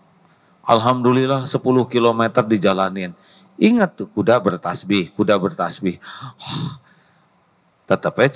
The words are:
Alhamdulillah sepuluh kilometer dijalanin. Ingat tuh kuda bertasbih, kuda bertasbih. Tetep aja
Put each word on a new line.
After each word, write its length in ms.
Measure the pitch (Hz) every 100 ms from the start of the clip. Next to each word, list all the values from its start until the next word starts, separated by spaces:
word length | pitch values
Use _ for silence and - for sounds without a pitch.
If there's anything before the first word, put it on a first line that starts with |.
| _ _ _ _ _ _
Alhamdulillah 800 | - 117 117 127 123 127 131 135 127
sepuluh 360 | 135 127 127 117
kilometer 560 | 123 117 113 113 123
dijalanin. 680 | 110 107 98 95 95 95 90 85 _ _ _ -
Ingat 480 | 214 240 190 -
tuh 40 | 196
kuda 240 | - 180 -
bertasbih, 760 | 98 90 87 87 92 101 85 -
kuda 240 | 101 101
bertasbih. 560 | 92 82 85 - 95 82 - - 131 - - - - - _ _ _ _ _ _ _ _ _ _ -
Tetep 260 | 95 85 -
aja 120 | 135